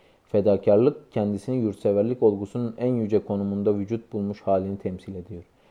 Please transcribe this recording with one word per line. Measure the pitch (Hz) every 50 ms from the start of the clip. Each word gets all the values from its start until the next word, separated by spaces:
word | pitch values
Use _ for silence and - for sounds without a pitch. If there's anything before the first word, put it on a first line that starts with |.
| _ _ _ _ _
Fedakarlık, | _ - 104 95 107 101 92 - 113 101 104 120 143 143 - - _ -
kendisini | 117 104 104 104 98 - - 127
yurtseverlik | 131 113 107 98 - - 107 101 101 104 117 127 - 123
olgusunun | 107 101 98 101 98 - 123 120 117 113 -
en | 120 127 127
yüce | 117 110 101 107 101
konumunda | - - 104 101 101 98 98 101 101 107 104
vücut | 101 101 98 113 113 - - -
bulmuş | 104 101 101 101 -
halini | - 101 98 95 95 98 98 98
temsil | - 101 92 90 - - 98
ediyor. | 90 87 - - 87 - _ _ _ _ _